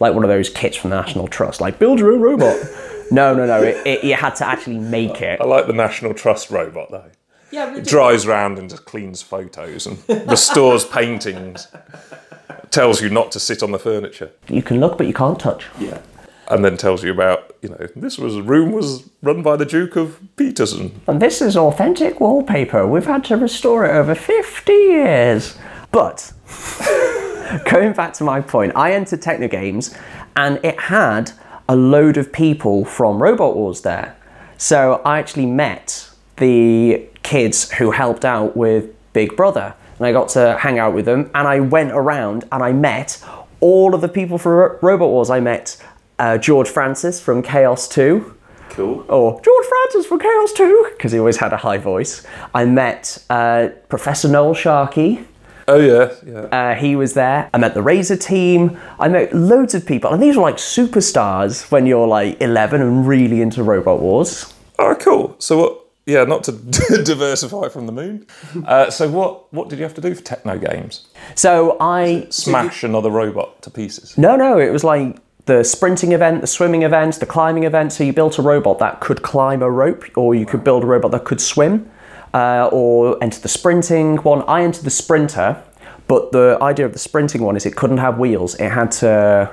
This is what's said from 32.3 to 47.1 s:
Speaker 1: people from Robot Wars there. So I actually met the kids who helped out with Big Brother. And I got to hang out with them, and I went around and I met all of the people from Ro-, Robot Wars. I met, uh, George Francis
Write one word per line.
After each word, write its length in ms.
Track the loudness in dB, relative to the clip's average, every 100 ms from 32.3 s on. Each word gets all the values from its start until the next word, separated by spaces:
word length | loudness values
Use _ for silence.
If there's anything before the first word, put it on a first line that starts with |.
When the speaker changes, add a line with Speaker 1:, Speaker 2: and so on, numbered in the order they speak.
Speaker 1:
people 520 | 0 0 0 0 0
from 380 | -2 0 0 2
Robot 340 | 2 2 0 0
Wars 260 | -4 -4
there. 340 | -6 -6 -10 -16 -20 -20 -20 -8
So 420 | 0 2 4 2
I 140 | 0 -2
actually 280 | -4 -4 -2
met 600 | 0 -2 -6 -14 -14 -16 _ _ 0
the 720 | 4 6 6 4 4 0 -4 -16
kids 480 | -4 0 0 -2 -4
who 180 | -2 0
helped 340 | 0 -2 -2
out 320 | -2 -2 -2 -2
with 380 | 0 0 -2 -16 _
Big 240 | -2 -2 0
Brother. 380 | 0 0 -8 -14 -20 -4
And 80 | 0
I 60 |
got 180 | 0 0
to 260 | 2 2 2
hang 200 | -2 0
out 160 | 0
with 100 | 0
them, 260 | 0 -2 -2
and 120 | -2 0
I 140 | 0
went 300 | 2 2 0
around 520 | -2 -2 -2 -4 -6 -6
and 100 | -4
I 100 | 0
met 500 | 0 0 -2 -8 -14 -16 -20 -16 0
all 340 | 4 6 4
of 60 | 2
the 80 | -2
people 300 | -4 -4 -4
from 140 | 2
Ro-, 260 | 4 4 2
Robot 300 | 2 2 2
Wars. 180 | 2 2
I 120 | 0
met, 360 | 0 -4 -8 -18 -20 _ _ -2
uh, 200 | 0 2
George 300 | 4 4 4
Francis 500 | 0 -2 -2 -6